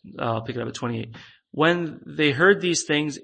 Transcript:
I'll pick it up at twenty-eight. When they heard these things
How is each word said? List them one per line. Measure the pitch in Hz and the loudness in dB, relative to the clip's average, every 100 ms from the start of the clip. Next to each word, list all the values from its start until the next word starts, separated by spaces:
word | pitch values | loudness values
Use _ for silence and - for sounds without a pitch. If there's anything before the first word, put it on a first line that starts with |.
| - - | -18 -6
I'll | 120 113 | -4 -2
pick | 117 120 | -4 -6
it | |
up | 117 | -6
at | |
twenty-eight. | 120 120 113 113 113 - - _ | -6 -4 -4 -8 -12 -20 -20 _
When | - 160 175 165 - | 0 2 2 -2 -8
they | - 147 151 | -10 0 2
heard | 131 185 202 | 6 6 6
these | 180 160 | 2 0
things | - 147 151 135 | 0 0 0 -6